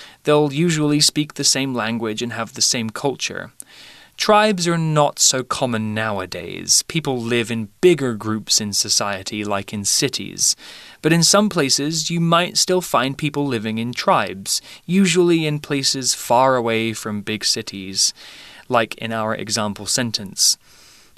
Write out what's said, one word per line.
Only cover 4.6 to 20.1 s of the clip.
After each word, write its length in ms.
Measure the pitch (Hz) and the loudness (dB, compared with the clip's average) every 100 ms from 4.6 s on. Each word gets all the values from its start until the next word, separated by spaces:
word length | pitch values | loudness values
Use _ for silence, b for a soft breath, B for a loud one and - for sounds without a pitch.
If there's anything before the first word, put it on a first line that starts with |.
| 170 | 0
are 100 | 170 | 0
not 400 | 160 151 147 - | 2 4 2 2
so 240 | - 131 | 2 2
common 520 | 127 - 127 113 107 107 | -2 -2 -2 -2 -2 -2
nowadays. 880 | 110 98 92 90 90 90 87 - | -2 -4 -6 -8 -10 -6 0 0
People 340 | - 165 143 127 | 0 -2 -2 -2
live 300 | 117 120 113 | 0 0 0
in 200 | 117 104 _ | -4 -6 _
bigger 340 | 180 156 131 | 4 4 0
groups 480 | 110 107 110 - - | -4 -2 -4 0 -2
in 100 | 104 | 0
society, 720 | 98 104 - 104 98 95 107 | -2 -2 -2 -2 -4 -6 -6
like 300 | 104 101 101 | -2 -4 -4
in 100 | 107 | -6
cities. 720 | 101 - 143 - 95 90 - - B B B B | -2 0 0 -4 -8 -2 -2 -2 B B B B
But 100 | 156 | 2
in 100 | 170 | 4
some 260 | 160 208 214 | 6 4 4
places, 600 | 180 135 - 147 165 156 | 2 0 0 -2 -4 -2
you 80 | 170 | 0
might 380 | 165 170 175 - | 2 2 2 0
still 240 | - 185 | 2 2
find 360 | 175 123 131 135 | 2 0 0 -2
people 300 | 147 143 143 | -2 -2 -2
living 320 | 117 110 110 | -2 -2 -4
in 140 | 120 | -4
tribes, 680 | 120 - 160 98 95 98 - B B - | -2 2 2 2 -6 -6 -6 B B 0
usually 640 | 185 190 175 175 165 156 | 4 4 4 4 4 2
in 100 | 147 | -2
places 540 | - 143 131 135 127 | -2 -2 0 0 -2
far 420 | - - 120 131 127 | -4 2 4 4 4
away 380 | 117 113 113 | 2 0 -2
from 280 | 107 113 104 | -4 -6 -6
big 200 | 101 107 | -4 -2
cities, 680 | - - 110 98 95 95 - B B B B B - | -2 -2 -6 -10 -8 -2 -2 B B B B B 0
like 240 | 123 110 - | 0 0 -4
in 160 | 113 | -6
our 220 | 113 107 | -4 -4
example 540 | 113 107 107 104 101 101 | -4 -4 -4 -4 -4 -4
sentence. 680 | - 120 | -2 -2